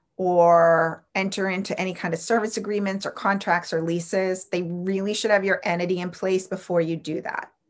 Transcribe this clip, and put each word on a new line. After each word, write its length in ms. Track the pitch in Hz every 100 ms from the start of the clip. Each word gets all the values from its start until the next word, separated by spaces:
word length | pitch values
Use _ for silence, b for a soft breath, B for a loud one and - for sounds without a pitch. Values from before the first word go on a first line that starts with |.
| _ -
or 800 | 185 180 170 170 170 165 165 160 _ 196
enter 340 | 190 196 190
into 280 | 185 190 -
any 140 | 185 180
kind 180 | 175
of 60 | 165
service 360 | - 233 214 214
agreements 520 | 202 208 196 196 -
or 20 |
contracts 640 | - 202 196 196 175 170
or 80 | 165
leases, 640 | 165 170 170 196 190 185 -
they 160 | 180
really 540 | 175 175 185 196 196 208
should 160 | 220
have 120 | 208
your 160 | 190 185
entity 360 | - 175 180 180
in 120 | 180
place 340 | 170 190 185 185
before 340 | 185 - 175
you 160 | 165 160
do 260 | 156 156
that. 300 | - - - _